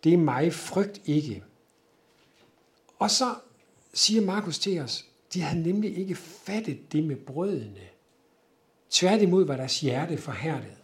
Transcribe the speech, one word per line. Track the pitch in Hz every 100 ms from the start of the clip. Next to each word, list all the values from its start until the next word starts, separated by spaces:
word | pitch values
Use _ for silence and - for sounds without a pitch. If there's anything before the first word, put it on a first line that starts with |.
Det | 160
er | 175
mig, | 156 123 165
frygt | 156 - 185 202 - -
ikke." | 147 143 98 - _ _ _ _ _ _ _ _ _ _ _ _ _ _ _
Og | 208
så | - 254 226 - _ _ _ _
siger | - - 220
Markus | 196 196 170 147
til | 196 175
os, | 131 - - _ _
de | 185
havde | 156 170
nemlig | 165 202 214 175
ikke | 190 175
fattet | - - - 208 220 127 -
det | 156
med | 160 135
brødene. | - 135 190 170 107 98 92 _ _ _ _ _ _ _ _ _ _
Tværtimod | - 180 220 196 180 165
var | 135
deres | 131 -
hjerte | 139 127 165 165
forhærdet. | - 101 139 139 104 -